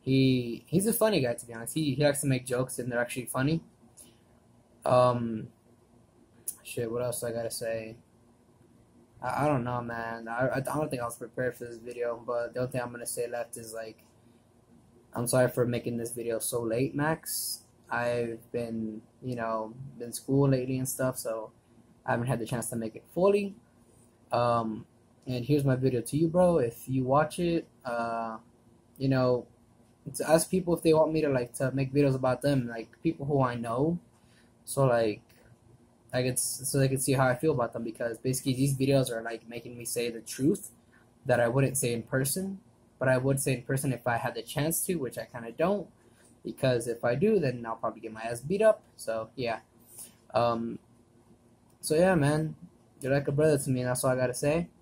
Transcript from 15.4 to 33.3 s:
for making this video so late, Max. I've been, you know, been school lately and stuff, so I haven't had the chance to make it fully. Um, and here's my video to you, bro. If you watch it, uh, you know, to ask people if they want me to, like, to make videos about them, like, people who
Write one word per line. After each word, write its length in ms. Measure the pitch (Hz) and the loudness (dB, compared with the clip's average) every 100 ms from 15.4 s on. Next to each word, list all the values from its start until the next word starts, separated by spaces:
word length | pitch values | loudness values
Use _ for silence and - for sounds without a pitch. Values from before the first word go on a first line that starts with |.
| 123 | 4
for 120 | - | 2
making 340 | 123 120 120 117 | 0 0 -4 -6
this 140 | 113 | -6
video 280 | 120 117 113 | -6 -4 -4
so 240 | - 120 | -2 -4
late, 320 | 117 113 135 139 | -2 0 0 0
Max. 640 | 151 160 - - - - - _ - | 0 -2 -4 -6 -6 -8 -14 _ -6
I've 600 | 120 120 120 117 113 - | -2 0 0 -2 -6 -8
been, 520 | 120 117 113 110 107 - _ | -6 -4 -4 -6 -8 -16 _
you 140 | 127 120 | -8 -4
know, 400 | 113 113 110 127 - - | -2 -4 -6 -12 -16 -12
been 120 | 120 | -12
school 380 | - - 135 143 | -10 2 4 4
lately 300 | 131 127 131 | 2 0 -4
and 100 | 127 | -4
stuff, 300 | - 131 - | -2 -2 -2
so 320 | 120 113 110 _ _ - _ _ | -6 -6 -8 _ _ -20 _ _
I 80 | - | -2
haven't 140 | 123 123 | 0 0
had 140 | 120 | -2
the 80 | 113 | -2
chance 200 | 120 - | -4 -4
to 40 | 117 | -6
make 200 | 113 - | -6 -10
it 80 | - | -8
fully. 420 | - 196 202 202 196 _ _ _ _ _ _ _ | 2 4 4 0 -10 _ _ _ _ _ _ _
Um, 560 | 120 120 117 113 110 - _ _ _ - | 2 4 2 0 -6 -12 _ _ _ -8
and 200 | 123 - | -6 2
here's 180 | 147 | 2
my 140 | 135 127 | 4 2
video 240 | 131 123 | 2 0
to 160 | 113 143 | -2 0
you, 100 | 165 | 2
bro. 300 | 175 180 170 | 4 6 4
If 320 | 120 - - | 2 -4 -4
you 160 | 131 123 | -2 4
watch 340 | 127 156 - | 4 2 0
it, 260 | 175 165 - _ 127 | 0 0 -4 _ -6
uh, 540 | 117 117 113 113 113 - _ _ _ _ - | -4 -2 -4 -6 -8 -16 _ _ _ _ -4
you 100 | 135 | 2
know, 400 | 131 127 123 - _ _ _ _ _ - 135 | 4 4 2 -2 _ _ _ _ _ -12 -6
to 140 | 143 | 4
ask 200 | 160 - | 4 4
people 260 | 185 180 165 | -2 0 2
if 80 | |
they 100 | 165 | 4
want 200 | 156 156 | 6 4
me 80 | 160 | 4
to, 80 | 151 | 2
like, 240 | 131 120 | 2 -2
to 180 | - 131 | -2 -2
make 220 | 135 131 | 0 2
videos 200 | 135 143 | 4 4
about 280 | 131 131 123 | 4 2 2
them, 260 | 143 139 120 | 2 2 0
like, 220 | 117 113 - | -8 -12 -4
people 240 | 165 - | -4 -2
who 160 | 139 | 0